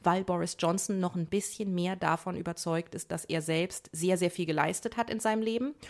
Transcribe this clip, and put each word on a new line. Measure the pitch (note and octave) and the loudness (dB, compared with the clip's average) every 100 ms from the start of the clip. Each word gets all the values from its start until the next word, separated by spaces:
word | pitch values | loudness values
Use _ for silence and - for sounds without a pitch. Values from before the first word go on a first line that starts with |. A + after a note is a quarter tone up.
weil | F3+ F3+ | 2 2
Boris | F#3+ F3 E3+ - | 2 0 0 0
Johnson | E3 F#3 - G3 | 2 2 0 0
noch | F3+ F3+ | 0 0
ein | E3 | 0
bisschen | G3+ - - G#3 F3+ | 0 -2 -4 -2 0
mehr | F3+ F#3+ | 0 0
davon | D#3+ E3 - F3 | 0 0 -2 -6
überzeugt | E3+ E3+ - E3 E3+ - | -4 -4 0 0 -2 -8
ist, | - | -6
dass | E3 - | -6 -2
er | E3 | -2
selbst | D#3 D#3+ F3+ - - | 0 0 0 -4 -10
sehr, | D#3+ F3+ F#3 | -2 2 4
sehr | F3 | 2
viel | F3+ E3 | 0 0
geleistet | D3+ D3+ F3+ A#3 - | 2 2 0 -4 -2
hat | A3+ | -2
in | A3 | 0
seinem | A3 A3 | 0 0
Leben | A3 A3+ C4 D4 - | 0 0 -2 -6 -14